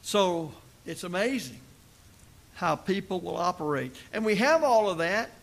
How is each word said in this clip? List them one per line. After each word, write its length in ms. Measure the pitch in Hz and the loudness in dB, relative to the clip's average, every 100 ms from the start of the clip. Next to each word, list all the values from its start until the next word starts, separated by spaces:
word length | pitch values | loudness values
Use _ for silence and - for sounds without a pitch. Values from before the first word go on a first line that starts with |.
| - | 0
So 460 | 208 190 170 160 - - - - | 2 4 2 -4 -12 -20 -18 -12
it's 200 | 165 180 | -10 -6
amazing 560 | 175 226 269 135 113 - - - - - - - - - - | -2 0 -2 -6 -14 -20 -20 -20 -20 -20 -20 -20 -20 -20 -4
how 200 | 175 151 | -2 -2
people 460 | - 196 196 185 | 0 -2 -2 -6
will 160 | 170 170 | -4 -2
operate. 580 | 175 175 151 143 127 127 - | -2 -2 -2 -2 -4 -10 -10
And 140 | - 220 | -4 0
we 100 | 202 | 2
have 260 | 254 320 | 4 4
all 280 | 302 226 208 | 6 4 4
of 80 | 170 | 0
that. 340 | 165 202 233 - | 0 0 -4 -10